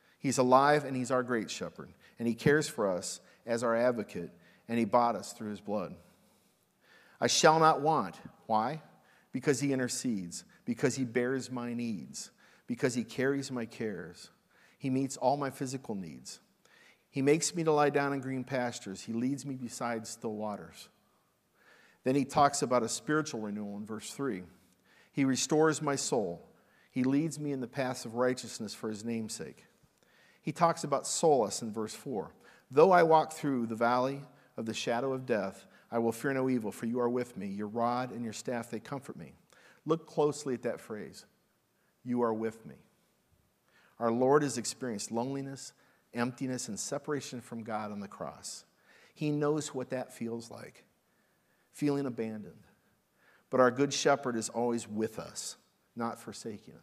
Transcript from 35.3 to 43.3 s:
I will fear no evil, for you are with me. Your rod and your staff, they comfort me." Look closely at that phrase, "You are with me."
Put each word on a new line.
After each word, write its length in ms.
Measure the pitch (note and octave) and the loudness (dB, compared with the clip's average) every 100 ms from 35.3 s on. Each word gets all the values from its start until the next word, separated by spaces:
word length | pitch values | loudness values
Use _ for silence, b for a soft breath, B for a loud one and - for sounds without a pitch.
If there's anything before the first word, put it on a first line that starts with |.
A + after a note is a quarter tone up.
| A2 G2 - - b b | 0 -2 -8 -20 b b
I 80 | A#2 | 0
will 120 | A#2 | 0
fear 220 | A2+ C#3+ | 0 0
no 160 | C3+ C3 | 0 2
evil, 220 | B2+ G#2+ | 0 -2
for 160 | - A#2 | -6 -4
you 120 | B2 | 0
are 80 | A#2+ | 0
with 300 | B2 A#2+ - | 0 -4 -6
me. 100 | G2+ | -8
Your 200 | G2+ G#2 | -6 -6
rod 440 | A2+ A#2 B2 B2+ | -2 0 0 -4
and 120 | A#2+ | -6
your 100 | A#2 | -8
staff, 360 | G#2+ - A#2+ A#2 | -8 -6 -6 -6
they 100 | A2+ | -10
comfort 360 | - C#3 - - | -8 -10 -10 -14
me." 200 | D#2 - _ b b b D3 | -16 -18 _ b b b -2
Look 220 | E3 - | -2 -2
closely 460 | - D3+ C#3+ C#3 | 0 0 0 -4
at 100 | A#2+ | -4
that 180 | A#2+ F2 | -4 -6
phrase, 440 | - G#2+ D2+ - - _ _ _ _ _ _ _ | -8 -12 -12 -16 -20 _ _ _ _ _ _ _
"You 180 | B2+ A#2+ | -4 0
are 120 | A#2 | 2
with 320 | A2 A2+ G#2+ - | 2 -4 -6 -18
me." 100 | C2+ _ _ _ _ _ | -20 _ _ _ _ _